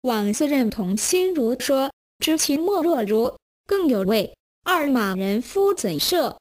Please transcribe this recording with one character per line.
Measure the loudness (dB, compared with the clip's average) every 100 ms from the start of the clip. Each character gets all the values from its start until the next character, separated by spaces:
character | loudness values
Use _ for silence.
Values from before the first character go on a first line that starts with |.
网 | -2 -2 -2
丝 | 0 0
认 | 2 0
同 | -2 -2 -2
心 | 0 0 2
如 | 0 0 -2
说 | 0 0 0 _ _ _
：“知 | -2 0
其 | 0 0
莫 | 0 0
若 | 2 0
如， | 0 0 0 -6 _ _ -4
更 | 0 2
有 | 2
味。” | 2 0 -2 -10 _ _
二 | -2 0 2
马 | 0 0 -2
人 | -2 -2
夫 | -2 0 0
怎 | 0 -2 -2
摄？ | 0 0 -2 -6